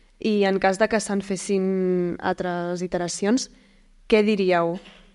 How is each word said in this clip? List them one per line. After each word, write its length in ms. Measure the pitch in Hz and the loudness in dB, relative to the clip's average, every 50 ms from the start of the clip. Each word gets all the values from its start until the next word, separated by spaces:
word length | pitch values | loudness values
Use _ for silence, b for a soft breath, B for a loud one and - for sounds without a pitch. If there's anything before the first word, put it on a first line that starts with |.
| _ _ _ - | _ _ _ -4
i 240 | - 220 208 208 196 | -2 0 2 2 2
en 140 | 196 190 185 | 2 2 2
cas 200 | 190 190 190 190 | 2 2 2 2
de 60 | 220 214 | 0 0
que 100 | 220 208 | 0 0
se'n 220 | - - 202 202 | -2 -2 -4 -4
fessin 960 | 196 - 196 180 - - 202 190 190 190 190 190 185 185 180 180 175 175 - - | -4 -4 -6 -6 -4 -2 -2 0 0 0 0 0 0 0 0 0 0 -2 -4 -4
altres 600 | - 185 185 - 180 180 175 175 175 175 180 175 | -4 -4 -4 -2 -4 -4 -4 -4 -4 -4 -4 -6
iteracions, 720 | 180 180 - 175 175 165 - - 196 202 233 262 - - b b b b b b b b b b - - | -4 -4 -4 -4 -4 -4 -6 -2 0 2 2 0 0 -4 b b b b b b b b b b -2 2
què 140 | 226 214 208 | 4 4 4
diríeu 540 | 208 214 196 196 180 180 170 170 170 170 196 b b b b b b b | 4 4 2 4 4 4 2 2 0 -2 -6 b b b b b b b